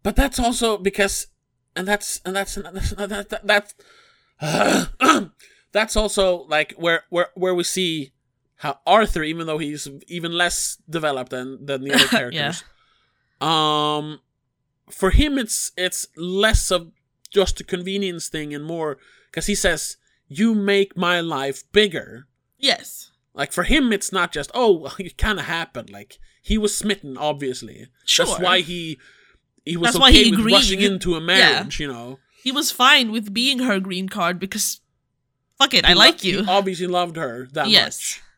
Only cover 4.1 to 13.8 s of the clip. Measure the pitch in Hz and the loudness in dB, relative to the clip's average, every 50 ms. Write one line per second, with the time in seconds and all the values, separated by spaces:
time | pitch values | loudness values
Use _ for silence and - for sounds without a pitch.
4.1 | _ _ _ _ _ _ 151 151 156 - 208 - - - - - - _ 262 - | _ _ _ _ _ _ -6 -4 0 2 2 2 2 2 0 -2 -4 _ 2 2
5.1 | - - 202 160 _ _ - _ _ _ _ _ - 202 220 220 - 214 214 202 | 4 2 0 -6 _ _ -20 _ _ _ _ _ -2 -2 0 0 0 0 0 0
6.1 | - 208 190 185 180 170 131 151 151 151 156 - - - 165 170 165 160 - _ | 0 2 2 2 2 0 -2 -2 0 0 0 -2 -6 -2 0 2 2 0 -2 _
7.1 | 170 170 175 - _ 190 180 185 180 180 170 - - 190 185 170 160 156 139 135 | 0 0 0 0 _ -2 0 0 0 0 -2 -2 -2 -2 -2 -2 -2 -4 -8 -10
8.1 | _ _ _ _ _ _ _ _ _ _ - 147 - _ _ 165 185 220 214 208 | _ _ _ _ _ _ _ _ _ _ -8 -8 -8 _ _ 4 6 6 6 4
9.1 | - 175 156 151 160 170 165 160 156 156 165 143 151 147 - 143 139 - - _ | 0 -2 -2 -4 -4 -6 -6 -4 -4 -4 -4 -6 -8 -10 -12 -14 -16 -20 -16 _
10.1 | 175 175 165 170 170 175 175 175 - - - - - _ _ - 156 165 156 151 | -10 -8 -8 -6 -2 0 0 0 0 -4 -6 -6 -8 _ _ -6 -6 -2 -2 -2
11.1 | 139 131 127 - 135 127 127 131 135 127 139 143 139 131 131 139 - 247 - - | -2 -2 -6 -8 -8 -10 -8 -10 -12 -14 -8 -6 -6 -6 -4 0 0 0 0 2
12.1 | 233 214 131 123 170 160 143 147 175 - - - _ _ _ _ _ _ _ _ | -2 -2 -2 -4 -6 -6 -6 -4 -6 -8 -14 -18 _ _ _ _ _ _ _ _
13.1 | _ _ _ _ _ _ 139 156 165 156 156 151 151 151 | _ _ _ _ _ _ -2 0 2 2 2 2 2 0